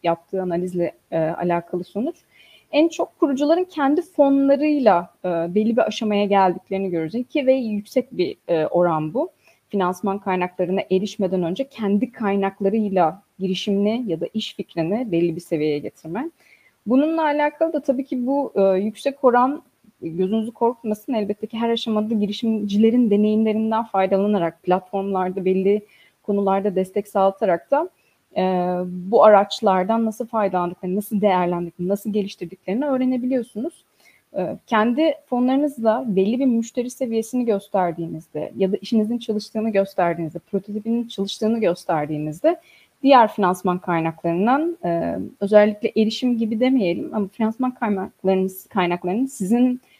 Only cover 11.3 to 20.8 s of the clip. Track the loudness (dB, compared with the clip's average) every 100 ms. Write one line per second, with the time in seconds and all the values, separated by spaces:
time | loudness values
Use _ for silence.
11.3 | 0 -2 -4 -6 -6 -2 0 -2 -4 -2
12.3 | 0 -2 -2 0 0 0 2 2 0 _
13.3 | -8 -4 -4 -2 0 0 -2 -4 -6 -6
14.3 | -6 -8 -10 -8 -4 -2 -2 -2 0 0
15.3 | -2 -4 -2 0 -2 -6 -12 -10 -8 -8
16.3 | -12 _ _ _ _ 0 2 2 0 0
17.3 | 0 0 0 -2 0 -2 -2 -4 -4 -2
18.3 | -2 -2 2 2 2 0 -4 -6 0 2
19.3 | 4 2 0 -10 _ _ _ -8 -2 0
20.3 | 0 -4 -2 -2 -2